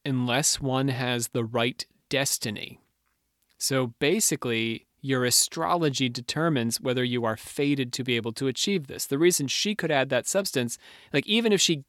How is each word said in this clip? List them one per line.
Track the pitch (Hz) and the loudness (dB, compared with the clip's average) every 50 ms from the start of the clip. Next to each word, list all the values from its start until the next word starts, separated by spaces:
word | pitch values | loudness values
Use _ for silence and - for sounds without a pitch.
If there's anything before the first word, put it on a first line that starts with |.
| _ | _
unless | 143 135 127 123 123 120 135 151 - - - | -4 -2 -2 0 0 0 2 2 0 -2 -2
one | 147 135 131 131 135 | -2 -2 0 0 0
has | 139 127 123 127 123 123 120 117 - | 0 0 -2 -2 -2 -2 -2 -4 -4
the | - 127 117 | -4 -4 -4
right | 110 117 120 117 127 120 - - - _ _ _ _ | -2 0 0 0 0 -2 -4 -10 -14 _ _ _ _
destiny." | - 131 139 - - - - 120 104 - - - - - _ _ _ _ _ _ _ _ _ _ _ _ _ _ _ _ | -2 0 0 0 -2 -4 -4 -6 -6 -8 -10 -12 -16 -20 _ _ _ _ _ _ _ _ _ _ _ _ _ _ _ _
So | - - 139 131 127 120 117 - | -4 0 0 0 0 0 -2 0
basically, | 143 143 180 220 - - 156 - - 127 117 113 113 113 113 - - _ _ _ | 2 2 2 2 2 0 0 -2 -2 -2 -2 0 0 -2 -4 -6 -8 _ _ _
your | - 135 135 127 123 | -4 -2 0 2 2
astrology | 123 117 - - - - 170 165 170 175 175 165 147 131 127 135 123 | 2 4 2 2 0 -2 -4 0 0 2 2 2 0 2 0 0 -2
determines | 120 127 120 - - 151 160 170 156 127 117 117 113 - | -2 -4 -8 -6 -4 0 0 2 2 2 0 0 -2 -2
whether | - 131 123 127 127 | -2 -2 0 0 0
you | 123 120 123 113 | 0 0 0 0
are | 110 110 | 0 -2
fated | 104 - - - - 143 143 143 139 131 123 - | -4 -6 -8 -4 -2 0 0 2 0 0 -4 -4
to | - 127 | -4 -2
be | 123 123 | 0 0
able | 117 107 117 113 | 0 0 -2 -4
to | - 135 | -2 -2
achieve | 131 131 - - 202 202 180 139 | -2 -2 0 -2 0 0 -2 -2
this. | 135 - - - | -6 -8 -10 -4
The | - 139 139 | -2 0 4
reason | 165 180 170 - 147 123 | 4 4 4 4 0 -2
she | - - - 208 214 | -2 -2 -2 -2 -2
could | - - 160 | -2 -2 0
add | 151 135 131 135 | 2 2 2 2
that | 139 120 107 - | 2 0 0 0
substance, | - 190 196 - - 139 120 120 - - - - - - - - - | 0 0 -2 0 0 0 0 0 -2 -8 -12 -20 -20 -20 -16 -2 -2
like, | 143 139 | -2 0
even | - 214 233 233 220 202 | 2 2 2 4 4 4
if | 180 | 4
she | - - 170 139 135 | 4 2 2 0 -2